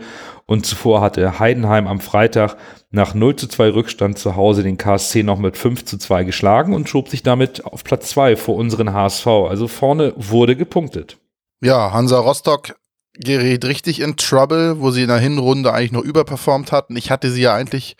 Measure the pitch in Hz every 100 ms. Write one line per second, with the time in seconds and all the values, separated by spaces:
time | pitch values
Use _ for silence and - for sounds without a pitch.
0 | - - - - - 107 - 98 120 107
1 | 101 - 92 90 113 123 107 107 101 98
2 | - 104 113 113 104 - - - _ 104
3 | 98 104 120 143 123 - 110 104 107 -
4 | 101 101 104 95 101 101 98 95 101 98
5 | - 113 104 98 95 - 120 123 - 104
6 | - 92 92 - 101 113 170 180 147 139
7 | - 131 131 123 131 - - - - 131
8 | - - 135 110 - 101 117 110 107 101
9 | 98 - 120 107 87 98 113 - 139 151
10 | 143 - 101 117 120 131 170 180 147 85
11 | 78 - _ _ _ _ 123 131 101 110
12 | 123 123 117 - - 147 - - _ _
13 | _ - 123 135 123 123 127 139 170 156
14 | 147 151 - 135 139 160 165 156 135 123
15 | 123 120 131 147 127 135 127 113 120 120
16 | 139 156 147 139 - 139 135 143 - 120
17 | - 135 131 123 123 107 127 135 - -